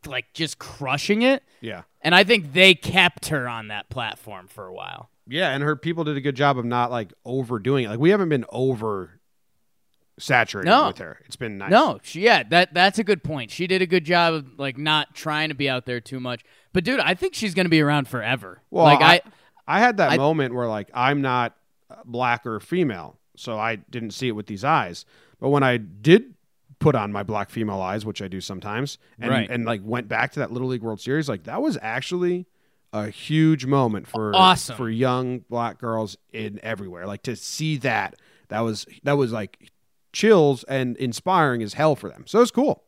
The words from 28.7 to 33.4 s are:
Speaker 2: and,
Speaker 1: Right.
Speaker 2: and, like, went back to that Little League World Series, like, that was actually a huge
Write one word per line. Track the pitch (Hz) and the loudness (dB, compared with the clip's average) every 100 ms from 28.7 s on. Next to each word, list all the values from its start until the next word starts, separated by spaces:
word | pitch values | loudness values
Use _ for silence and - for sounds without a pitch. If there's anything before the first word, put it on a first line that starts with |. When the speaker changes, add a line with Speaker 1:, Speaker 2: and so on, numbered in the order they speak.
| 110 143 - _ - | -6 -6 -8 _ -10
Speaker 2:
and, | 120 | -2
Speaker 1:
Right. | 127 104 | -2 -2
Speaker 2:
and, | 123 113 | -4 -4
like, | 110 | -6
went | 101 120 107 | -4 -6 -4
back | 113 127 | -4 -4
to | - | -4
that | 107 | -6
Little | 120 127 | -6 -6
League | 127 | -6
World | 113 107 | -6 -8
Series, | - 147 143 | -4 -4 -4
like, | 104 | -6
that | 80 160 | -8 -6
was | 302 190 | -4 -4
actually | 110 120 131 180 180 180 180 _ _ _ _ | -6 -8 -6 -4 -2 -4 -8 _ _ _ _
a | 107 104 | -8 -8
huge | - - 151 | -10 -2 4